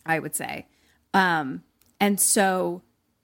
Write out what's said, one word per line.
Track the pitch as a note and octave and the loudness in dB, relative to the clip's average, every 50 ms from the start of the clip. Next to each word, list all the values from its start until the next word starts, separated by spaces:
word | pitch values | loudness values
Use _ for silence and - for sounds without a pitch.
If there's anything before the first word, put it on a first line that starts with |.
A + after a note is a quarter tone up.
| _ | _
I | D#3+ E3 D#3 | -2 -2 -2
would | C#3+ D3+ - | -2 -4 -8
say. | - - B2+ C#3 D3 - - _ _ _ _ _ _ _ _ - | -8 -8 -6 -8 -10 -12 -16 _ _ _ _ _ _ _ _ 2
Um, | G3 F#3+ F3+ E3+ D#3+ D3 C3 C#3+ F3 - _ _ _ _ _ _ _ | 2 2 4 2 0 -2 -4 -8 -10 -14 _ _ _ _ _ _ _
and | G3+ G3+ G3+ F#3+ | 0 0 2 2
so | - - - A3+ G3 F#3+ F#3 F#3 F3+ F3 F3 F3+ - _ _ _ _ _ _ _ | 2 2 4 4 4 2 2 0 -2 -4 -4 -8 -12 _ _ _ _ _ _ _